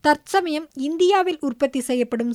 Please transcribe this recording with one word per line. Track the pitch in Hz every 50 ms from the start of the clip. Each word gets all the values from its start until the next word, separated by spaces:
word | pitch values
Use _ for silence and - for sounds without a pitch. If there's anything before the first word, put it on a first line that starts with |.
தற்சமயம் | - 302 294 294 _ - - 392 359 320 302 302 311 _ _
இந்தியாவில் | 269 262 294 330 330 359 359 403 381 370 370 330 302
உற்பத்தி | - 277 233 _ 285 269 - 262
செய்யப்படும் | - - 247 247 240 240 247 226 233 240 233